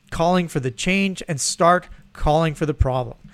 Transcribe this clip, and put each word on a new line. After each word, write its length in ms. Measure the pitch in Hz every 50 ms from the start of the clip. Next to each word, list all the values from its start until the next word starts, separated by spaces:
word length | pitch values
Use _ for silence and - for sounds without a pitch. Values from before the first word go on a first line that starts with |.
| _ _
calling 360 | - - 165 175 180 180 175
for 140 | 160 - 147
the 100 | 123 127
change 500 | 117 - - 180 185 196 196 196 185 - - -
and 120 | 165 131
start 480 | - - - - 165 170 180 180 180 - - - - -
calling 420 | _ - - 156 147 160 165 160 147
for 100 | - 165
the 80 | 147
problem. 440 | 143 - - 135 127 131 123 117 - - - -